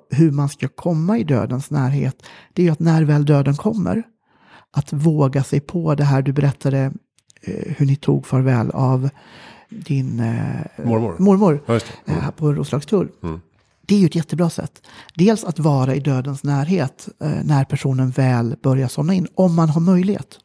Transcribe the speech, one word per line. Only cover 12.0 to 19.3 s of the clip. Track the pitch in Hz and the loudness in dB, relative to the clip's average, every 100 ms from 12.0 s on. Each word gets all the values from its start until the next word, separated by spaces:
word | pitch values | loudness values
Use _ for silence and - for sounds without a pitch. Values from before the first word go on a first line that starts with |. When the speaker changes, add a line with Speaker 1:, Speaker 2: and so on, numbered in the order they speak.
| - | -6
Speaker 2:
det. | |
Mm. | 160 | -4
Speaker 1:
eh, | 147 | -4
här | |
på | - 151 | -2 -2
Roslagstull. | 147 143 135 - 196 - - | -2 -2 -6 -2 -2 -2 -6
Speaker 2:
Mm. | 87 82 - _ _ _ - | -8 -8 -12 _ _ _ 0
Speaker 1:
Det | 202 | 4
är | |
ju | 175 | 4
ett | 170 | 2
jättebra | 151 151 170 | -4 -2 -2
sätt. | - - - - - - - | -4 -10 -14 -20 -20 -8 0
Dels | 190 220 | 2 2
att | 185 156 | -2 -2
vara | 156 139 131 135 | 2 2 2 0
i | |
dödens | 139 131 131 135 | 0 -2 -2 -6
närhet, | 143 139 147 185 139 - - - | -2 -2 0 0 -2 -6 -20 -8
eh, | 151 156 | -6 -2
när | 147 143 | 0 0
personen | 135 139 139 131 131 | 0 -2 -2 0 0
väl | 127 131 123 117 - | 0 2 2 -2 -2
börjar | 135 131 127 | 0 0 0
somna | - 151 | -2 -2
in, | 190 170 | 0 -2